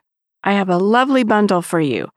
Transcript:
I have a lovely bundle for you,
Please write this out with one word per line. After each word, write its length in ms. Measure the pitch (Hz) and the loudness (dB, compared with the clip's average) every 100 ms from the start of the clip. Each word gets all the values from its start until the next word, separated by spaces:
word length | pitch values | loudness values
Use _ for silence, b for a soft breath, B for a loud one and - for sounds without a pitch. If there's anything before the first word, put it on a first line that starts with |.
| _ _ _ _ 196 | _ _ _ _ -2
I 80 | |
have 160 | 202 190 | -2 0
a 80 | 175 | 0
lovely 460 | 202 240 262 262 | 2 2 2 0
bundle 380 | 220 214 202 180 | 2 2 2 0
for 200 | - 170 | -2 -2
you, 280 | 147 107 - | -2 -4 -8